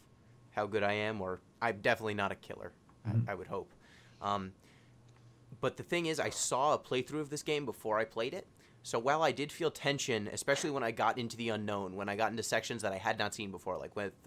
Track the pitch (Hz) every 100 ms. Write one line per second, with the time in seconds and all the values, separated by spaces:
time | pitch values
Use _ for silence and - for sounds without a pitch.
0 | - - - - - - 104 104 101 104
1 | 107 110 92 92 - - 117 101 123 113
2 | 110 104 98 95 - - - - - -
3 | 110 113 117 92 92 98 - - - -
4 | - - 98 101 95 - - - - -
5 | - - - - - - 131 - 113 175
6 | 160 151 107 - - 127 147 123 - 127
7 | 127 151 143 147 - 151 143 - 110 107
8 | 113 113 123 180 - - - - - 117
9 | 123 151 160 123 147 - 160 - 139 143
10 | - 110 104 107 - 139 165 139 117 113
11 | 110 123 117 113 113 107 104 101 95 95
12 | 101 101 110 113 - 117 - 120 104 95
13 | 107 110 104 - 101 92 - 87 73 104
14 | 98 -